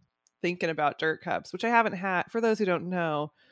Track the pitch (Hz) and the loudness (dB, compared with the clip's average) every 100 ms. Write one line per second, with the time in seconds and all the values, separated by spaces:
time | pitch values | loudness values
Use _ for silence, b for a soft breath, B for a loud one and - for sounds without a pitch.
0 | _ _ _ _ 175 175 175 156 147 - | _ _ _ _ -4 -2 -2 0 0 0
1 | 160 156 175 90 - 185 226 233 220 180 | -2 -2 -2 -4 -4 -6 2 2 2 0
2 | 190 180 - 233 226 214 202 175 170 180 | -2 -2 -2 0 2 2 2 0 -2 -2
3 | 165 151 151 _ b | 0 -2 -4 _ b